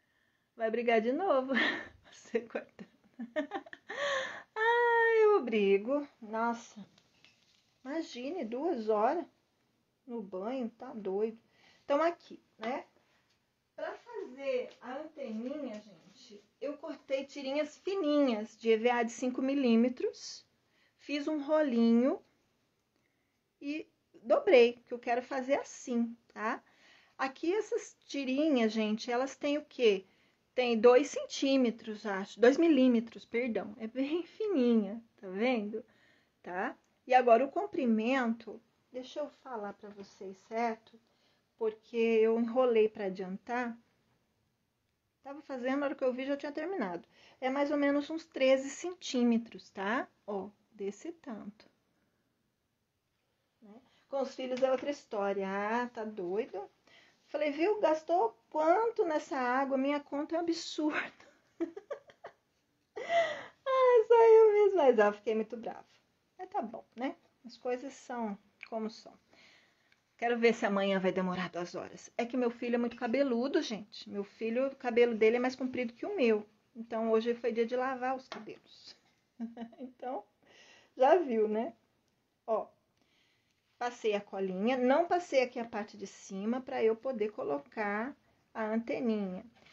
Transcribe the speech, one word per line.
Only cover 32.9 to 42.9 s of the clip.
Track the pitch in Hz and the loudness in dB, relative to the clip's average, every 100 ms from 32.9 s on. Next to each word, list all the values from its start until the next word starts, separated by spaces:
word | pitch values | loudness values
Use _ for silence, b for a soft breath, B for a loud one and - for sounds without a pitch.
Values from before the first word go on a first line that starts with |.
| 233 226 202 | 4 0 -10
perdão. | - 226 254 208 - - | -6 -4 -2 -4 -6 -10
É | 220 | -8
bem | 254 277 339 | -6 -4 -4
fininha, | 330 - 427 320 240 226 196 226 - _ | -6 -6 -2 2 4 4 2 -6 -14 _
tá | 190 | -10
vendo? | 190 240 240 208 226 - b b b b _ | -2 0 0 -4 -8 -12 b b b b _
Tá? | - 180 240 - _ _ - | -10 -6 -6 -8 _ _ 2
E | |
agora | 254 240 233 | 4 8 6
o | 277 | 4
comprimento, | 349 415 - 247 220 226 269 233 233 - 214 _ _ _ | -2 -4 -2 2 2 2 0 0 -4 -8 -16 _ _ _
deixa | 254 254 302 | -14 -10 -10
eu | 285 - | -10 -12
falar | 269 233 202 | -12 -10 -10
pra | 202 208 | -12 -18
vocês, | 202 196 - 190 190 - | -18 -18 -16 -16 -16 -8
certo? | 226 233 226 _ 233 _ _ _ _ _ - | -4 -2 -4 _ -20 _ _ _ _ _ -6
Porque | 220 220 _ 233 | -4 -4 _ 0
eu | 226 226 220 226 | 4 4 4 2
enrolei | 233 240 262 226 | 0 2 4 6
pra | 220 | 4